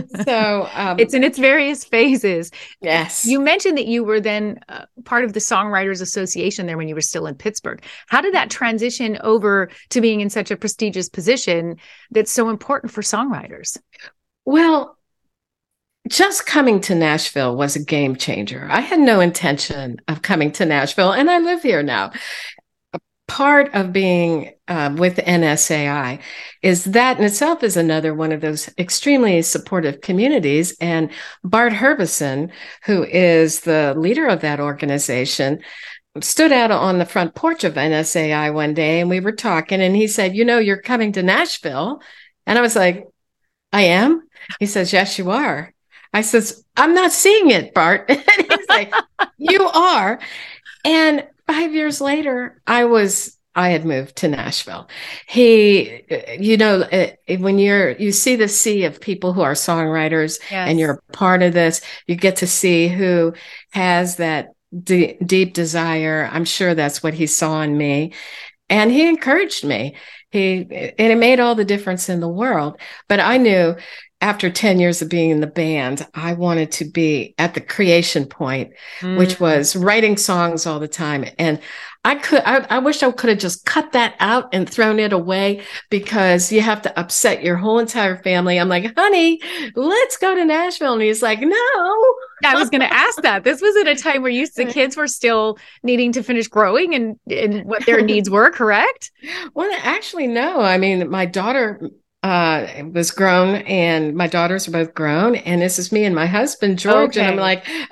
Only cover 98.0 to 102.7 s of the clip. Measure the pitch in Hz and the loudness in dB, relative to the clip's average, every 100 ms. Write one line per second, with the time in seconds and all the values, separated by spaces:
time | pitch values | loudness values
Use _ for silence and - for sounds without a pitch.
98 | 214 208 196 202 262 339 220 208 392 - | 4 0 2 4 4 4 0 2 0 -2
99 | - _ 302 359 339 - 381 370 - 427 | -14 _ -14 -14 -12 -6 -4 -4 -4 -6
100 | - 349 262 233 285 349 202 185 190 185 | -6 -6 -4 -2 -2 0 2 2 2 0
101 | 165 190 180 185 202 262 220 196 165 _ | -2 -4 -4 -4 -2 -2 -2 -6 -14 _
102 | _ - 190 175 165 156 104 | _ -8 0 2 2 0 -4